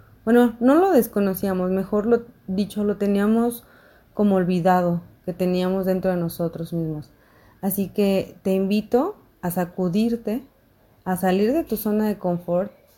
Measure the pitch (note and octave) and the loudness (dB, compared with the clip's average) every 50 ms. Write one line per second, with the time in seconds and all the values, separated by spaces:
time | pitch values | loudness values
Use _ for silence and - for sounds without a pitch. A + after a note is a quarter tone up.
0 | - - - _ - A3 A#3+ A#3+ A#3+ A#3 A#3 - C4 B3+ C#4+ E4+ F#4+ G4 F4 A#3+ | -20 -20 -20 _ 0 4 6 6 6 4 2 2 4 4 6 6 6 4 4 4
1 | A3+ A3+ - G#3 G3+ G3 F#3+ F#3 G#3 G3 F#3 F#3 F3+ F#3 F#3+ F#3+ F#3+ F#3 G#3+ G#3 | 2 2 0 -2 0 0 -2 -2 -2 -2 -2 -2 -2 -2 -2 -2 -2 -2 -2 -2
2 | G3+ A#3 A#3 A#3 A#3 - - - _ F#3+ F#3 G#3 G3+ - - G#3 G#3 G#3 G3+ G3+ | 0 2 0 0 0 -6 -18 -16 _ -6 -4 -4 -4 -4 -4 -2 -2 -2 -2 0
3 | G3+ G3+ G3+ G3+ G3+ G#3+ A3+ A3+ A#3 A#3+ A#3+ A#3 - - - - - - - _ | 0 0 2 2 2 2 2 2 2 0 -2 -6 -12 -20 -20 -20 -20 -20 -20 _
4 | _ _ _ - G#3 G#3 F#3+ F#3+ F3+ F3 F#3 F3 E3 F#3 F3+ F3+ F3 F3 E3+ E3+ | _ _ _ 0 2 2 2 2 2 2 0 2 2 2 2 2 2 0 -2 -2
5 | - - - _ _ F3+ E3+ - F#3 F3+ F3+ F3+ F3+ F#3 F#3+ G3 F#3+ F#3+ F#3 F#3 | -4 -10 -18 _ _ -10 -4 -2 -2 0 0 0 0 0 -2 -2 0 -2 -2 0
6 | F#3 F#3+ F3+ F3 E3+ E3 - - E3+ E3 - E3 E3 - E3+ E3+ E3 D#3 D#3 D3+ | 0 -2 -2 -2 -2 -4 -4 -4 -6 -6 -6 -8 -8 -6 -6 -6 -4 -4 -6 -8
7 | - - _ _ _ _ _ - - - _ _ - G3+ - G3+ G3 F3+ - G#3 | -12 -14 _ _ _ _ _ -20 -20 -20 _ _ -6 -4 -4 -4 -4 -4 -2 0
8 | G3+ G3 G3 F#3+ - - - - - F#3+ F#3+ F#3+ G3 F#3+ G#3 G#3+ G#3+ - - B3 | 0 2 2 0 -2 -4 -10 -6 -2 -2 0 0 0 0 0 -2 0 0 0 0
9 | D4+ G4+ G#4+ - - _ _ _ - F3 E3+ F#3 F3 F3 - F#3+ F#3 F3+ E3+ G#3+ | 0 -2 -4 -10 -16 _ _ _ -8 -4 -4 -4 -4 -4 -4 -4 -4 -2 0 0
10 | A3+ A#3 A#3 A3+ - G#3 G#3+ C4+ - - _ _ _ _ _ _ _ _ _ _ | 0 0 -2 -4 -4 -6 -6 -6 -8 -12 _ _ _ _ _ _ _ _ _ _
11 | - F#3 F#3 F#3 F#3+ F#3 F#3 G3 G#3 A3+ C#4 E4 D#4+ - A3 G#3 - G#3+ G#3 G#3+ | -6 -6 -4 -2 0 0 2 2 2 2 0 0 -2 -2 -4 -4 -2 -2 0 0
12 | G#3+ G#3+ G#3 G#3 - F3+ F3 E3+ F3 - F3 F3+ G3 G3+ - - _ _ _ | 0 -2 -2 -2 -2 -2 -2 -2 -2 -2 -2 -2 -2 -4 -8 -16 _ _ _